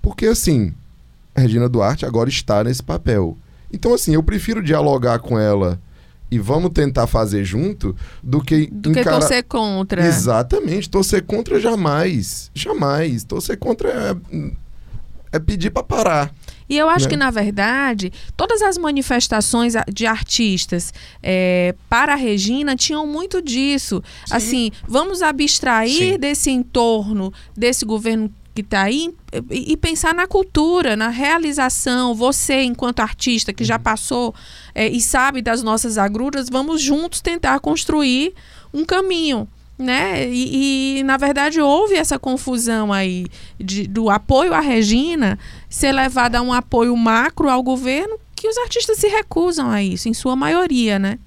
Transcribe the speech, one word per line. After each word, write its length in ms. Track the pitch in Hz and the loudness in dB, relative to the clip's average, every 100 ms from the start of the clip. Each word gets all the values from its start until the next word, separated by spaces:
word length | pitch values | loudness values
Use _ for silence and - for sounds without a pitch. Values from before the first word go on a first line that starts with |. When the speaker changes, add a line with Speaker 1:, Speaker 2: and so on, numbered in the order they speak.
Speaker 1:
Porque, 260 | - - 220 | -2 2 2
assim, 460 | 226 - 139 98 - - - - - - - | 2 4 2 2 -4 -16 -20 -20 -20 -6 2
a 60 | |
Regina 260 | 127 117 123 | 4 4 2
Duarte 380 | 120 101 147 131 | 2 2 0 -2
agora 240 | 117 117 | 0 0
está 340 | 127 - 208 | -2 0 2
nesse 180 | 113 127 | 2 -2
papel. 560 | - - - 110 85 - - - - | -4 -4 0 0 0 -4 -18 -20 -12
Então, 220 | 202 233 | -4 2
assim, 200 | 240 - | 2 4
eu 100 | 156 | 4
prefiro 400 | 165 208 - 226 | 4 0 -2 -2
dialogar 560 | 165 156 147 135 123 117 | 0 2 4 2 2 0
com 180 | - 117 | 0 2
ela 400 | 107 101 92 90 - - - - - | 2 4 2 -2 -8 -20 -20 -18 -4
e 60 | 127 | -2
vamos 320 | 98 147 180 | 0 0 2
tentar 360 | 165 143 127 117 | 2 2 2 2
fazer 360 | 113 110 101 98 | 2 2 0 -2
junto 500 | 101 180 208 101 92 - - | -2 -2 -2 -6 -6 -10 -12
do 200 | 127 139 | -2 0
que 260 | 131 160 151 | 2 2 2
Speaker 2:
Do 200 | 208 147 | -2 0
que 80 | 160 | 2
Speaker 1:
encarar 200 | - 151 | 4 2
Speaker 2:
torcer 240 | 156 254 240 | 4 2 0
contra. 600 | 262 208 190 190 190 170 | -2 -2 -2 -2 0 0
Speaker 1:
Exatamente. 840 | 165 - 113 127 415 403 185 202 | 0 2 2 2 0 0 -4 -2
Torcer 340 | 196 190 202 | 0 2 0
contra 360 | 160 208 233 - | 0 -4 0 0
jamais. 920 | 233 220 165 143 180 147 92 - - | 2 2 0 2 0 -2 -4 -8 -12
Jamais. 680 | - - 427 143 143 165 117 | -10 -6 -2 0 0 -2 -4
Torcer 340 | 104 - - 196 | -6 -8 -6 -6
contra 320 | 262 226 - | -4 -2 -2
é, 260 | 247 202 185 175 165 143 - - - - - - - - | -2 -4 -6 -8 -8 -8 -10 -12 -16 -14 -12 -12 -14 -6
é 80 | 156 | -2
pedir 300 | 160 208 160 | -2 0 -2
pra 120 | 160 | -4
parar. 500 | - 220 214 156 143 - - - - | -4 0 2 2 0 -6 -20 -20 -4
Speaker 2:
E 80 | 285 | 0
eu 120 | 311 | 4
acho 160 | 339 269 | 4 2
Speaker 1:
Né? 60 | |
Speaker 2:
que, 60 | 294 | 2
na 140 | 269 | 0
verdade, 800 | 226 208 208 202 262 277 214 185 - - - | 0 -2 0 0 2 0 -2 -4 -8 -12 -4
todas 260 | 381 453 | 0 2
as 160 | 415 349 | 2 0
manifestações 960 | 311 277 262 240 - 220 208 233 240 226 | 0 -2 0 0 2 0 2 2 2 0
a-, 100 | - | -2
de 140 | 202 226 | -2 -2
artistas, 880 | 220 - - 226 185 - 175 - - - - | -2 -2 0 2 0 -2 -4 -4 -12 -20 -10
é, 500 | - 185 185 180 180 180 - | -2 0 2 2 0 -2 0
para 220 | 233 294 | 2 2
a 40 | 285 | 2
Regina 580 | 247 208 196 254 294 262 | 0 0 0 0 0 0
tinham 320 | - 302 302 | -2 -2 -4
muito 340 | 302 370 370 | -6 -4 -4
disso. 600 | 320 240 277 277 - 185 - - - | -2 -2 0 0 -2 -6 -6 -18 -4
Speaker 1:
Sim. 80 | 233 | -2
Speaker 2:
Assim, 360 | 220 254 226 - - | 0 -2 -2 -6 -2
vamos 360 | 247 349 370 | -2 0 0
abstrair 920 | 330 285 294 - 269 226 226 302 370 | -2 0 0 0 2 2 2 2 2
Speaker 3:
Sim. 60 | 392 | 0
Speaker 2:
desse 320 | 277 285 - | -2 0 0
entorno, 800 | 262 247 247 233 220 202 214 190 - - - | 0 0 0 2 2 0 -4 -4 -8 -18 -2
desse 300 | 240 247 214 | 0 0 -2
governo 440 | 220 226 226 214 - - | -2 -2 -2 -4 -8 -12
que 100 | - | -10
tá 180 | 202 202 | -4 0
aí 320 | 196 269 339 339 - - 247 | 0 0 -4 -8 -12 -10 -6
e, 220 | 262 - | -8 -2
e 40 | 311 | 0
pensar 380 | 330 320 320 339 | 0 0 0 0
na 100 | 370 | 0
cultura, 680 | 381 381 302 311 359 311 214 | 0 0 2 2 2 2 0
na 120 | 226 | -2
realização. 1080 | 240 285 330 320 277 254 - - 247 247 220 | 0 0 2 0 0 0 0 0 0 0 2
Você, 480 | 247 277 - 269 | 2 2 0 2
enquanto 360 | 262 240 247 247 | 0 0 -2 -2
artista 520 | 220 - - 233 - | -2 -2 0 0 -2
que 100 | 196 | -4
já 120 | 220 - | -2 0
Speaker 1:
Uhum. 80 | |
Speaker 2:
passou, 520 | 233 220 - 247 240 - - - - | 0 -2 -2 -2 -2 -6 -18 -20 -12
é, 140 | - 220 | -2 0
e 100 | 240 | 0
sabe 440 | 220 262 262 269 | 0 2 2 0
das 180 | 233 233 | -2 -2
nossas 360 | 220 220 233 214 | 0 0 0 0
agruras, 520 | 202 208 262 285 247 | 0 0 -4 -4 -4
vamos 320 | 254 294 320 | -2 0 0
juntos 400 | 277 294 339 - | 0 0 0 -4
tentar 380 | - 339 277 277 | -4 -2 0 0
construir 760 | - 320 - 311 277 254 320 370 - - - | 0 -2 0 2 2 2 0 -6 -20 -20 -10
um 100 | 285 | -4
caminho, 640 | 330 359 381 349 311 247 208 - - - | 0 0 0 0 0 -2 -4 -12 -20 -8
né? 500 | 254 254 370 339 254 | -2 0 0 -2 -2
E, 680 | 247 262 269 277 269 269 269 | -2 -2 0 0 0 0 0
e, 40 | |
na 140 | 269 269 | 0 2
verdade, 440 | 277 277 285 320 | 2 2 0 2
houve 320 | 285 302 427 370 | 4 4 4 2
essa 200 | 320 277 | 0 -2
confusão 760 | 262 262 - 247 233 226 214 | -2 -4 -2 -2 0 0 0
aí 360 | 196 190 180 180 - - - | 0 0 -4 -8 -12 -20 -12
de, 260 | 190 196 196 | -6 -6 -4
do 240 | 202 220 | -2 2
apoio 460 | 202 - 269 349 320 | 0 4 4 4 2
à 40 | |
Regina 800 | 294 233 208 226 302 330 214 202 - - - | 2 2 4 2 2 0 0 -2 -8 -18 -12
ser 220 | - 277 | -2 0
levada 480 | 269 262 254 240 240 | 2 0 2 2 2
a 20 | |
um 100 | 247 | 0
apoio 460 | 247 247 240 240 240 | 0 0 2 2 4
macro 520 | 226 226 277 - 311 | 4 4 2 0 2
ao 100 | 254 | 2
governo, 560 | 254 262 254 277 403 440 - - | 0 -2 0 -2 -2 -8 -12 -6
que 120 | 440 | -4
os 100 | 453 | -2
artistas 400 | 480 480 466 440 | -2 -4 -2 2
se 100 | 415 | 2
recusam 640 | 427 427 330 349 339 254 | 2 0 0 0 0 0
a 140 | 214 | 0
isso, 260 | 196 180 226 | 0 -2 -4
em 60 | 220 | -2
sua 200 | 262 262 | 0 0
maioria, 600 | 285 339 359 254 226 196 | 2 2 2 2 2 2
né? 220 | 196 226 | 0 -4